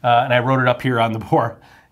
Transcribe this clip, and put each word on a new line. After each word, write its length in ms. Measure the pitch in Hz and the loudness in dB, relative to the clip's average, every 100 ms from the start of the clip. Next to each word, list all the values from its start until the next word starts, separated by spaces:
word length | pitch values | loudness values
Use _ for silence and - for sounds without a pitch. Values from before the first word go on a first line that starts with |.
uh, 180 | 127 117 | 2 2
and 100 | 131 | 2
I 60 | 123 | 0
wrote 220 | 123 131 | 0 0
it 60 | 127 | 0
up 140 | 123 | 0
here 180 | 131 123 | -2 0
on 120 | 117 | -2
the 80 | 110 | -2
board, 380 | - 160 113 - - - _ | -2 -2 -2 -8 -20 -20 _